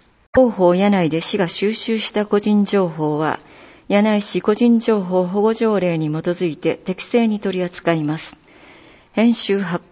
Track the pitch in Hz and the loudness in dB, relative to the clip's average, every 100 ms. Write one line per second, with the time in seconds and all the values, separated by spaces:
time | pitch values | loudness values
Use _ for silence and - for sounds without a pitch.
0 | _ _ _ - 254 196 180 180 202 202 | _ _ _ 2 2 4 4 4 2 2
1 | 165 160 - 202 170 - 202 220 - 220 | 2 -2 -4 -2 -2 -2 -4 -4 -4 -4
2 | - 208 208 208 208 208 196 202 180 160 | -4 -4 -2 0 2 2 2 0 0 -2
3 | 151 147 156 - - - - - - 202 | -2 -2 -2 -4 -10 -20 -20 -20 -2 2
4 | 214 208 208 180 196 208 240 226 226 214 | 2 0 -2 -2 0 2 4 4 2 0
5 | 180 185 180 202 220 226 226 202 180 165 | 0 -2 0 0 0 0 0 0 0 -2
6 | 156 156 175 175 180 143 165 - - 185 | -2 -2 -4 -2 -4 -2 -4 -4 -6 -8
7 | - 240 226 208 196 185 175 - - 165 | -2 0 0 -2 -4 -4 -6 -4 -2 -2
8 | 147 160 - - _ - - - - - | -2 -6 -10 -18 _ -20 -20 -20 -20 -20
9 | _ - 233 226 - 196 180 170 - | _ 0 2 2 0 -2 -2 -6 -8